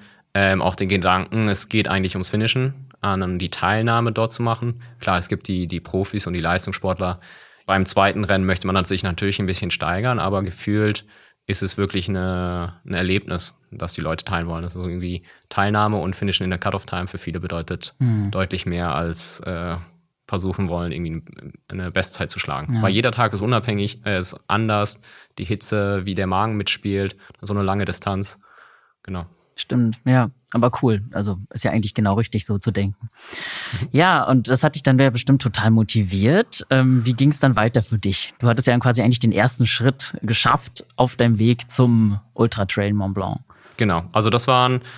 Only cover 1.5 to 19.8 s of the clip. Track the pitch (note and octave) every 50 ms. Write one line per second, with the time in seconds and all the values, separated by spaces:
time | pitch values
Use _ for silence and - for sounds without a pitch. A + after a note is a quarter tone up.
1.5 | G2 - - - - A2 G2+ - F#2+ F#2+ F#2+ F#2 - F#2+ F#2 - - G#2+ A2 A#2
2.5 | - C3 B2+ C3+ C3+ - - - _ - - G2+ F#2+ F#2+ F#2 F2+ F#2 F2 E2 E2
3.5 | - - - F2+ G#2 A2 A2+ A#2 A#2 A#2 A#2 A#2 G#2+ A2 A2+ A2+ - - A#2+ A#2
4.5 | A2+ - A#2+ A#2+ A#2+ - - - - - - G#2 F#2 F2+ F2 - G#2+ - - -
5.5 | F#2+ F#2 F2+ E2 F2+ E2+ - - - F#2 F#2+ - - G#2 - F2+ F2 F2 D#2+ E2+
6.5 | F2+ F#2 - G2+ F#2+ - - F#2+ F2+ - F#2+ F2+ F2+ - - - - - - -
7.5 | _ _ - - F#2+ F#2+ F#2+ - - G2+ G2 G2 - G#2 G#2 F2+ G2 F#2+ F#2+ F#2+
8.5 | F#2 F2+ - F#2+ F#2 G2 F2 - G2 F2+ - F#2 E2+ - G#2 G2 G2 - G2+ F#2
9.5 | F#2 - - F2 - - D#2 D#2 F2 F#2+ A2+ B2+ B2 G#2+ D#2+ F#2+ G2+ G2 G2 F#2
10.5 | F2+ - - G#2 G#2 G#2+ G#2+ G#2+ G#2+ - - _ _ - _ _ _ _ _ -
11.5 | G2+ - G2 F#2+ - - G2+ F#2+ - F#2+ F2+ - G2 F#2 F#2 F#2 F#2 F2+ F2+ F2+
12.5 | F2+ F2 F2 F2 - - - - F#2 F2 F#2 F2+ F#2+ G#2 - - E2+ F2 - -
13.5 | - _ _ - - A2 F2+ - - - - D#2+ D#2+ D#2+ - - F#2+ E2+ E2+ E2+
14.5 | E2 E2 F2 E2+ E2 F2+ F2+ F2+ F2 F2+ F2+ F2+ F2+ F2 - - - _ _ -
15.5 | - - G2 G#2 G#2 G#2+ G#2+ G#2+ G#2+ G2 D2+ F#2 F#2 - G#2 G2 F2+ - F#2 F#2
16.5 | F#2 F2+ - G2+ F#2+ G2 - - - F2+ F2+ F2+ - F2+ - F2 E2 F2 F2 E2+
17.5 | E2+ E2+ D#2+ - F2 - - - _ - C3 A#2+ A2+ G#2+ G#2 G2 G2 F#2+ F#2+ F#2
18.5 | - F#2 - F#2 F2 F2 F2 E2+ C2+ D2 E2+ E2+ E2+ - - - - - - F#2
19.5 | F2+ E2+ F2 F2 E2+ F2